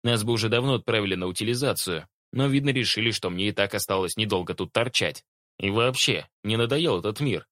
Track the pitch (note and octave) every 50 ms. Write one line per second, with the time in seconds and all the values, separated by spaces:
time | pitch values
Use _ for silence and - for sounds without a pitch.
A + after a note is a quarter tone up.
0 | - A#2+ A#2+ A2+ G#2+ A#2 A#2 A2 A2 A2 A2+ A#2 B2+ C#3 C3 A2 - - A2 A2
1 | G#2 G2 F#2+ F2+ F2+ F2+ F#2 - G#2+ A2+ A#2+ B2 C#3+ B2+ G2 - - F#2+ F2 D#2
2 | - _ _ _ _ _ - B2 C3+ C#3 C3+ C#3 C#3 C#3+ C3 C3 A2+ - - G#2+
3 | A2+ A#2 G#2+ - - F#2 F2+ F2+ G2 G#2+ G2 - G2+ G2+ - G2+ - - G2 F#2+
4 | F#2 F2 - - A2 G#2 G2+ F#2 F2 E2+ F2+ - F#2+ E2 _ A2 A#2 B2+ - -
5 | G2+ D#2+ D2+ - _ _ _ _ _ _ _ - - G2 G2 A2+ A#2+ B2+ B2+ B2+
6 | - - A2 D#2+ - _ _ _ - G#2 A2 A2+ A#2+ A#2 C3+ D3+ E3+ D#3+ G#2+ F2
7 | E2+ G#2 G#2 - D3 C3+ G2 D2+ - _